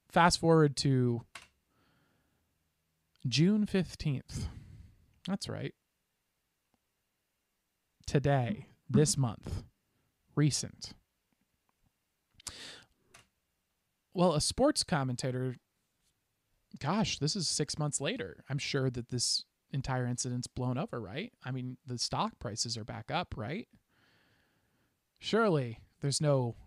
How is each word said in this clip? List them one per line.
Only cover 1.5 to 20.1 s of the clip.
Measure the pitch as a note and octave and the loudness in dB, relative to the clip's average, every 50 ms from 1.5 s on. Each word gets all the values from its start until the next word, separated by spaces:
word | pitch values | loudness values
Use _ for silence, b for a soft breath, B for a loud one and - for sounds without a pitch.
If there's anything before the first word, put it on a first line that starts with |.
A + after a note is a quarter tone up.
| _ _ _ _ _ _ _ _ _ _ _ _ _ _ _ _ _ _ _ _ _ _ _ _ _ _ _ _ _ _ _ _ _ _ - | _ _ _ _ _ _ _ _ _ _ _ _ _ _ _ _ _ _ _ _ _ _ _ _ _ _ _ _ _ _ _ _ _ _ -6
June | C3 A2+ C3+ E3 F#3+ G#3+ G#3+ G#3 | -2 2 4 4 4 4 4 0
fifteenth. | - - F#3+ E3+ - - - - D#3 C3+ - - _ - B B B B B B B B B B B B B B B B _ _ | 0 0 0 -2 -2 -6 -6 -4 -2 -2 -2 -6 _ -8 B B B B B B B B B B B B B B B B _ _
That's | - G3 - - - | -6 -6 -6 -4 -8
right. | G#2+ G2+ B2 D3+ - _ _ _ _ _ _ _ _ _ _ _ _ _ _ _ _ _ _ _ _ _ _ _ _ _ _ _ _ _ _ _ _ _ _ _ _ _ _ _ _ _ _ _ _ _ - | -8 -6 -8 -10 -10 _ _ _ _ _ _ _ _ _ _ _ _ _ _ _ _ _ _ _ _ _ _ _ _ _ _ _ _ _ _ _ _ _ _ _ _ _ _ _ _ _ _ _ _ _ -14
Today, | - - D3 C3 C#3+ C#3+ C3+ A#2+ A2+ G#2 - - - - _ _ - | -2 -2 0 2 2 2 2 2 0 -4 -6 -8 -18 -20 _ _ 0
this | B2+ C#3 D#3 C#3+ - | 4 4 4 4 2
month, | C#3 C3 A#2 - - - - - - - - _ _ _ _ _ _ _ _ _ _ _ _ - | 0 0 -2 -2 -6 -8 -8 -8 -8 -8 -12 _ _ _ _ _ _ _ _ _ _ _ _ 0
recent. | D3 D3+ D3 - - - - - - - - - _ _ _ _ _ _ _ _ _ _ _ _ _ _ _ _ _ _ _ _ _ _ _ _ _ _ _ _ _ - B B B B B B B B B B _ _ _ _ - _ _ _ _ _ _ _ _ _ _ _ _ _ _ _ _ _ _ - | 2 2 2 2 0 -6 -6 -12 -16 -18 -18 -18 _ _ _ _ _ _ _ _ _ _ _ _ _ _ _ _ _ _ _ _ _ _ _ _ _ _ _ _ _ -16 B B B B B B B B B B _ _ _ _ -20 _ _ _ _ _ _ _ _ _ _ _ _ _ _ _ _ _ _ 0
Well, | F#3 F3 F3+ D3 | 4 4 4 4
a | D#3 - | 4 0
sports | - - - B3+ D4+ D4 - - | 0 0 4 4 4 4 2 0
commentator, | - F3+ C#3+ C3+ B2+ B2 - - C3 B2 B2+ B2+ C3 B2 - _ _ _ _ _ _ _ _ _ _ _ _ _ _ _ _ _ _ _ _ _ _ - - | 0 0 0 0 -2 -2 -2 -4 -4 -2 -2 -4 -4 -6 -8 _ _ _ _ _ _ _ _ _ _ _ _ _ _ _ _ _ _ _ _ _ _ -16 -6
gosh, | - C#3+ F#3 A3+ G3 - - - | -4 -2 0 2 2 0 0 -2
this | - - - | -2 -2 -2
is | G3+ D3+ - | -2 -2 -2
six | - - D3+ - - - | -2 -2 -2 -4 -2 -2
months | D3+ D3 - - C#3 | -2 -2 -2 -2 -4
later. | E3 B3 - - E2+ C#2+ - - - | -4 -4 -4 -8 -10 -10 -16 -10 -6
I'm | C3+ C#3 | -6 -4
sure | - - - C#3 C3 C3 | -4 -2 0 2 0 0
that | A#2+ B2 A#2 - | 0 -2 -8 -4
this | B2+ A#2+ - - - - - _ _ _ _ _ - | -4 -2 -2 0 -2 -2 -4 _ _ _ _ _ -6
entire | C3+ - - C3 B2+ B2 | -6 -4 -2 -2 -2 -2
incident's | B2 | -2